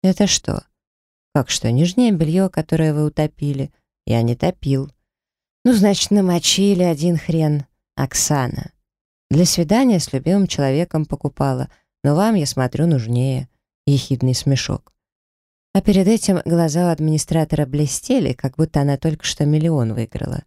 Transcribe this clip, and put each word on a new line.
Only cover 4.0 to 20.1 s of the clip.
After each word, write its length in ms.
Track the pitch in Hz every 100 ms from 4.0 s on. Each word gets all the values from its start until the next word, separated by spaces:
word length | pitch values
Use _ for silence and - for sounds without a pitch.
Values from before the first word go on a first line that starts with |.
| -
«Я 160 | 113
не 140 | 117 120
топил». 560 | 165 - 143 135 139 _ _ _ _ _ _ _ 240
«Ну, 80 |
значит, 380 | 233 202 202 -
намочили 720 | 208 185 175 - - 202 196
один 340 | 180 151 170 165
хрен. 480 | - 160 156 147 143 _ _ -
Оксана. 760 | 135 - - 147 123 - - _ _ _ _ _ _
Для 160 | 139 175
свидания 540 | - 160 214 262 190
с 140 | -
любимым 340 | 135 156 196 190
человеком 580 | - 143 135 175 156 151
покупала, 640 | 143 143 - 139 127 131 _ _ _
но 120 | 143 151
вам, 200 | 214 214
я 100 | 143
смотрю, 420 | - 127 - 170
нужнее». 640 | 147 113 120 131 131 127 _ _ _ -
Ехидный 460 | 139 - 127 127
смешок. 600 | 123 - 135 - - _ _ _ _ _ _ _ _ _
А 80 | 196
перед 260 | - 196 190
этим 340 | 220 - 185 -
глаза 420 | 170 165 151 175
у 40 |
администратора 720 | 160 156 156 - 165 151 - 143
блестели, 680 | 143 147 - - 254 143
как 220 | 127 135 -
будто 260 | 160 147
она 160 | 143 139
только 280 | 160 151 -
что 200 | - 147
миллион 480 | 151 160 156 113
выиграла. 500 | 110 113